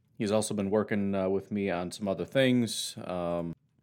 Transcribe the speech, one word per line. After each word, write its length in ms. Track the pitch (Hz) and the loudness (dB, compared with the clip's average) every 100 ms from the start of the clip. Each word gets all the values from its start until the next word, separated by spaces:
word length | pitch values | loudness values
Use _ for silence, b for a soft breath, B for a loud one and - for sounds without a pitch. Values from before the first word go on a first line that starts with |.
| _ - | _ -4
He's 140 | 107 | 0
also 240 | 107 104 | 2 0
been 160 | 104 98 | -2 2
working, 420 | 107 101 107 98 | 2 2 0 0
uh, 160 | 98 95 | 0 0
with 220 | 98 95 | 0 -2
me 200 | 104 98 | -2 0
on 200 | 87 90 | -2 -4
some 160 | - 101 | -4 -2
other 180 | 90 | -2
things. 720 | 85 135 131 123 113 - - 110 | 0 2 4 4 2 -2 -8 -8
Um, 520 | - 90 87 85 85 82 _ _ | -6 -4 -2 -2 -4 -8 _ _